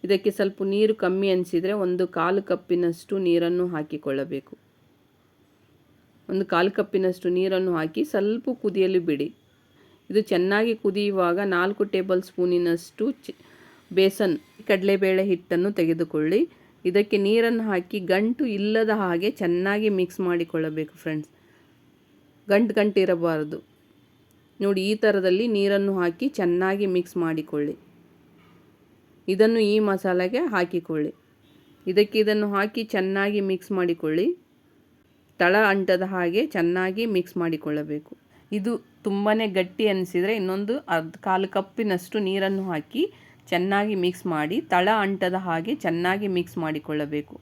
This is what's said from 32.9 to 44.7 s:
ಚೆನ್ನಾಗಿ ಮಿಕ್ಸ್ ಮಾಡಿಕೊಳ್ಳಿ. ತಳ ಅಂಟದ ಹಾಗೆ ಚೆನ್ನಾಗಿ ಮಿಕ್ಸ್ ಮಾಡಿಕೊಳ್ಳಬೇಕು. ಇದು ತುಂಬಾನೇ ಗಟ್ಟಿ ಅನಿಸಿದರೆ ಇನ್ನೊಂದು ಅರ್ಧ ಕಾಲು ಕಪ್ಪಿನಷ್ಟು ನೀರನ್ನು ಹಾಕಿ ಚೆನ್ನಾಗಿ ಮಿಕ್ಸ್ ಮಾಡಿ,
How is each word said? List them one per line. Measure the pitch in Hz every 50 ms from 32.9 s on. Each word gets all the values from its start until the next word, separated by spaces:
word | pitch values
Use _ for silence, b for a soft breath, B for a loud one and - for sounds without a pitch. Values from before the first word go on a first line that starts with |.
| -
ಚೆನ್ನಾಗಿ | 202 185 190 196 196 196 202 208 208 196 190
ಮಿಕ್ಸ್ | 190 180 - - 202 185
ಮಾಡಿಕೊಳ್ಳಿ. | 180 175 170 165 - 156 156 170 196 311 359 - _ _ _ _ _ _ _ _ _ _ _ _ _ _ _ _ _ _ _ _
ತಳ | 180 175 185 214 220 202
ಅಂಟದ | 196 196 190 180 185 180 185 190 196
ಹಾಗೆ | 185 175 170 170 208 302 311 -
ಚೆನ್ನಾಗಿ | 196 165 170 175 185 185 185 185 214 233 233 202
ಮಿಕ್ಸ್ | 180 180 - - 190
ಮಾಡಿಕೊಳ್ಳಬೇಕು. | 170 170 160 156 - 156 151 151 151 156 147 151 151 - - _ b b b b b b 202 214
ಇದು | 190 233 233 220 - _ _ _ -
ತುಂಬಾನೇ | 208 196 202 202 214 214 220 226 214 185 190
ಗಟ್ಟಿ | 185 180 - - 220 214 196
ಅನಿಸಿದರೆ | 190 185 180 - 180 180 196 226 220
ಇನ್ನೊಂದು | 185 185 190 196 208 202 233 294 - - 175
ಅರ್ಧ | 165 160 160 - - - 202
ಕಾಲು | 185 185 196 190 -
ಕಪ್ಪಿನಷ್ಟು | 196 190 - - - 226 208 185 180 180 - - 220 202 190
ನೀರನ್ನು | 190 196 190 190 196 190 190 190
ಹಾಕಿ | 170 151 147 _ - 135 339 440 B B B B B B B -
ಚೆನ್ನಾಗಿ | 180 175 180 190 196 202 208 214 214 190 180
ಮಿಕ್ಸ್ | 180 180 180 - 180 165
ಮಾಡಿ, | 151 151 156 190 269 330 -